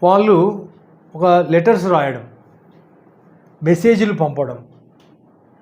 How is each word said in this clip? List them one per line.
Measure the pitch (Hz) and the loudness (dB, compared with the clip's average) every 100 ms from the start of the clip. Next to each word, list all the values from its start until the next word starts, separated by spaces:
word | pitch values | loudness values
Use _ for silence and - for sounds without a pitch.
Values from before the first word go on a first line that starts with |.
వాళ్ళు | 175 196 214 185 180 - - - _ _ _ | 0 2 4 2 0 -4 -12 -20 _ _ _
ఒక | 160 | -4
లెటర్స్ | 180 175 160 165 170 220 185 | 0 2 2 0 2 0 0
రాయడం, | 165 143 123 113 - _ _ _ _ _ _ _ _ _ _ _ _ | -2 -2 -6 -14 -20 _ _ _ _ _ _ _ _ _ _ _ _
మెసేజ్‌లు | 156 170 226 214 208 | -2 0 2 2 0
పంపడం, | 175 156 139 135 120 - _ _ _ _ _ _ _ _ _ | -2 -4 -4 -8 -10 -20 _ _ _ _ _ _ _ _ _